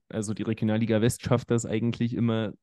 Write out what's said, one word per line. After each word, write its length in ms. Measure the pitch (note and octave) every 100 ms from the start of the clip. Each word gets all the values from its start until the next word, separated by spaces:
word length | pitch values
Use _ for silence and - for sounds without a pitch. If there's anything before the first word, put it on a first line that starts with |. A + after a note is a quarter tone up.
| -
also 240 | A2 G#2+
die 120 | G#2
Regionalliga 580 | A2 A2 A2 A2 A2+ A2
West 200 | A#2+ -
schafft 280 | - B2 -
das 160 | A#2+ -
eigentlich 480 | A2 A#2 A#2 A#2+
immer 380 | A#2+ A#2 A2 A2 -